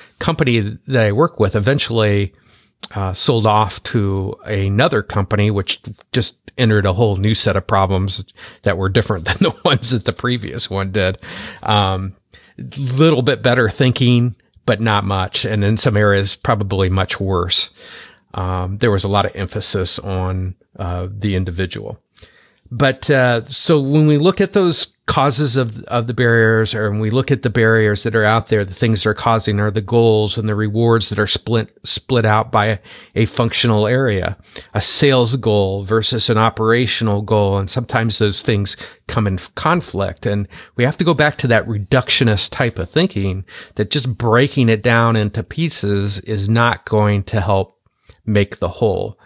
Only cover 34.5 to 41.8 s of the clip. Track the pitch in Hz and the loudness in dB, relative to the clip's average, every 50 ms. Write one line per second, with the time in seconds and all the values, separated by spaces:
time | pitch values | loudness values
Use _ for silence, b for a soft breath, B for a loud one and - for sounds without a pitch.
34.5 | B B B B - 107 - - - - 151 139 135 127 120 113 131 131 107 113 | B B B B -4 -2 0 0 2 4 4 4 4 4 2 2 0 0 0 2
35.5 | 104 101 98 95 98 101 98 98 110 113 104 - 127 113 - - 113 110 113 113 | 2 2 2 0 -2 -4 -2 0 0 0 0 0 0 0 0 2 2 2 2 2
36.5 | - - 110 110 117 120 127 110 - - 117 107 101 101 104 101 110 104 101 98 | 0 0 2 2 2 2 2 0 -2 -2 0 0 0 -2 0 0 2 2 2 2
37.5 | 98 98 98 - - 131 120 - - 117 113 113 - - 110 104 98 - - - | 0 0 -2 -2 -4 -4 -4 -2 -2 -2 0 0 0 0 0 0 0 -2 -2 -2
38.5 | 110 101 101 98 - B B B B B _ - - 117 107 101 95 92 - - | 0 0 -2 -4 -6 B B B B B _ -6 -2 -2 0 0 -2 -4 -6 -10
39.5 | _ - - 156 170 175 - - - 95 98 92 92 - - 101 101 101 98 B | _ -4 -2 0 0 0 -2 -4 -6 -4 -4 -4 -6 -6 -4 -4 -2 -4 -4 B
40.5 | B B B B B - 120 135 - - 180 170 160 135 151 151 - - - 120 | B B B B B 0 0 0 0 0 0 2 2 4 2 0 0 0 0 2
41.5 | 117 107 - 113 113 104 | 2 2 2 0 -4 -6